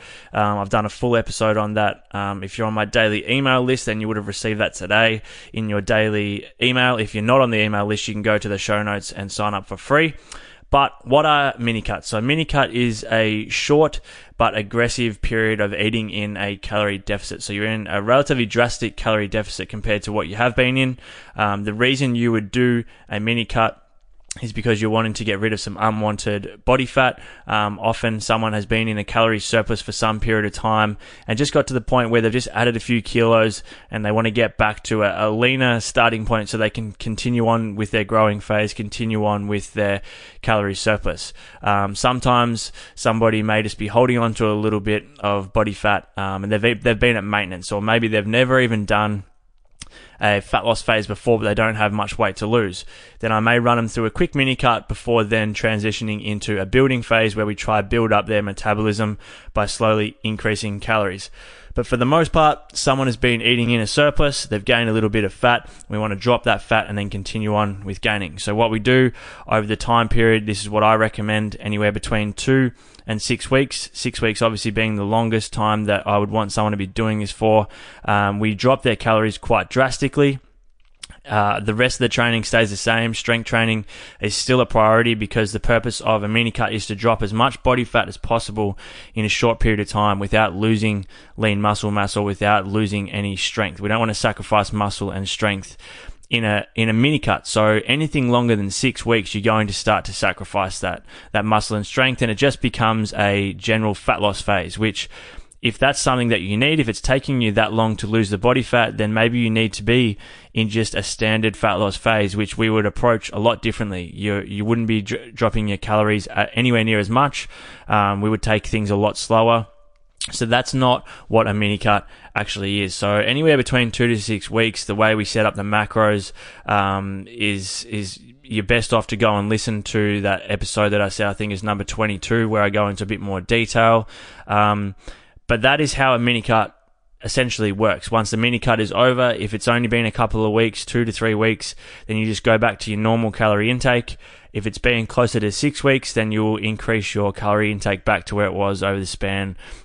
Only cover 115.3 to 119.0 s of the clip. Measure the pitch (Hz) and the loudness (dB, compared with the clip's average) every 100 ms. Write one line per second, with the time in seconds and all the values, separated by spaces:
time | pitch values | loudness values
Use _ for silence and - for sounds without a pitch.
115.3 | - 113 110 107 98 - 107 107 107 - | -2 0 0 -2 -4 0 2 2 0 -2
116.3 | - 107 113 123 117 110 107 101 120 143 | -4 -2 0 2 2 2 0 2 2 0
117.3 | - - - - - - 104 101 101 107 | -2 -12 -16 -20 -16 -2 2 2 0 0
118.3 | 107 - 107 - 110 101 101 | 0 0 0 0 -4 0 2